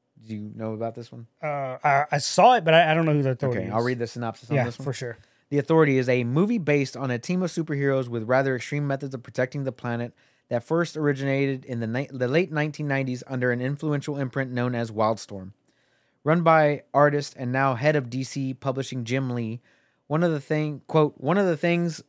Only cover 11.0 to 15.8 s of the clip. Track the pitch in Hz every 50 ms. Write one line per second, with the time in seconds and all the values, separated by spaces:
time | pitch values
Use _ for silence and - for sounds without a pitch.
11 | 151 147 139 131 139 139 135 135 139 139 135 131 131 - 123 117 117 110 113 127
12 | 143 - 135 127 127 120 135 165 190 - 156 151 151 156 147 - 151 143 139 135
13 | 135 131 123 127 - - 135 127 123 127 120 123 123 131 143 139 160 151 147 139
14 | 139 151 143 143 135 127 - 143 135 127 123 123 123 123 123 117 117 110 107 107
15 | 107 110 113 107 - - 104 95 92 95 - _ _ _ _ _